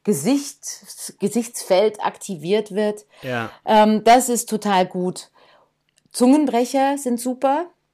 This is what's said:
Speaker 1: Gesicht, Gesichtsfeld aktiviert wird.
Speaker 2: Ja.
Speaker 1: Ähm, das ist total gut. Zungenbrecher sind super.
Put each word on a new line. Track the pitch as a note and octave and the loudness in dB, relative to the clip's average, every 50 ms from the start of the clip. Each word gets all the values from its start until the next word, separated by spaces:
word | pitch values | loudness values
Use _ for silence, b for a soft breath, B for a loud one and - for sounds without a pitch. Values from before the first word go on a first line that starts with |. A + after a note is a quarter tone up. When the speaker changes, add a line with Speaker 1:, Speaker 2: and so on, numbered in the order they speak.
| - | -2
Speaker 1:
Gesicht, | G#3 G3+ C#3 C#3+ G#3+ C#4 C#4 C#4+ - - _ - - - - - - - - - - - - | -2 -2 0 0 0 0 0 -2 -6 -14 _ -16 -16 -16 -16 -18 -20 -18 -16 -16 -16 -8 -6
Gesichtsfeld | G3 G#3 - A#3 A3+ - - - - - F#3+ F#3 G#3+ A3 G#3+ - - | -6 -4 -2 -4 -4 -6 -8 -8 -2 0 2 2 2 2 0 -4 -8
aktiviert | - G3 - - - F#3+ D3+ D3 F3 G3+ A3 G#3+ - F#3 | -8 -8 -10 -12 -12 -12 -8 -4 -2 -2 -2 -2 -4 -4
wird. | G#3 G#3+ G#3 G#3 G#3 b b b b | -4 -2 -4 -4 -8 b b b b
Speaker 2:
Ja. | - C3 B2 A#2 A2+ B B B - | -8 -6 -6 -6 -6 B B B -2
Speaker 1:
Ähm, | - A3 G#3+ G#3+ G#3+ G#3+ G#3 G#3+ | 2 4 6 6 4 4 4 6
das | A3+ A#3 B3+ A#3+ A#3+ | 6 6 6 4 2
ist | A#3+ A3 - - | -2 -4 -4 -4
total | A3 G#3 G#3+ G#3 G3 F#3 F#3 | -6 -4 -2 0 0 0 0
gut. | F3+ - F#3 F3+ F3+ - - - _ b b b b b b b b b _ _ _ _ _ _ _ | 0 -2 -6 -6 -6 -6 -8 -14 _ b b b b b b b b b _ _ _ _ _ _ _
Zungenbrecher | - - A#3+ B3 C#4 D4+ D4+ C4 A#3 A#3 B3+ B3 - C4+ C4+ C#4 C#4+ C#4 | -2 2 4 4 6 4 4 2 2 0 0 0 0 0 0 0 0 -2
sind | - C4+ A#3+ A#3 | -4 -4 -4 -4
super. | A#3+ B3+ B3+ B3+ - C4+ C4+ D4+ F4 F4 _ _ _ _ | -4 -6 -4 -2 0 0 0 0 -4 -8 _ _ _ _